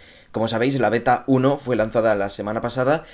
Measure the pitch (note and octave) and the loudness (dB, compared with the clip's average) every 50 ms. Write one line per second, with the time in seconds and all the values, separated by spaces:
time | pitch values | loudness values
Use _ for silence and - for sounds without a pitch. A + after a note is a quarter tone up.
0 | - - - - - - - A2 A2+ A2+ A#2 A2 B2 C#3 C#3 C3+ A2 G#2 A2 A#2+ | -20 -20 -20 -20 -16 -10 -6 -4 -2 -2 0 0 0 0 0 2 0 2 0 0
1 | - C3+ B2 A#2+ - - C3 C3 B2+ C3+ C#3 - - B2 B2 G#2+ A2 A2 - A#2+ | 2 2 0 0 2 2 2 4 4 2 0 0 -2 -2 0 0 0 0 0 0
2 | A2 A2+ G#2+ G2+ G2 G2+ - - G2+ G#2 G#2+ A#2 B2 A#2+ - B2+ B2+ C3 D3+ E3 | 2 2 2 0 -2 -4 -6 -6 -6 -6 -4 -4 -4 -4 -2 -2 0 0 0 -2
3 | - - | -2 -10